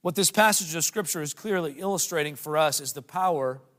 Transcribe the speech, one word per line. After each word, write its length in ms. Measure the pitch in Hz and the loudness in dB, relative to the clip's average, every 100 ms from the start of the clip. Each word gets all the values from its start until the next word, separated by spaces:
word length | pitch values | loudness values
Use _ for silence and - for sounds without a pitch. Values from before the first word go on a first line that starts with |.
What 140 | 175 165 | -2 2
this 140 | 180 | 2
passage 460 | - 214 208 175 165 | 6 4 4 -2 -2
of 80 | |
Scripture 380 | 151 214 180 170 | -2 -2 -4 -4
is 120 | 147 | -6
clearly 420 | - 220 190 160 139 | -8 -2 0 -2 -4
illustrating 560 | 190 190 - 165 151 143 | -4 -2 -2 -2 -2 -6
for 200 | 156 151 | -2 2
us 240 | 156 143 | 2 2
is 140 | 135 | -6
the 80 | 143 | -10
power 600 | 127 185 185 160 131 131 - | -8 0 0 2 -2 -4 -14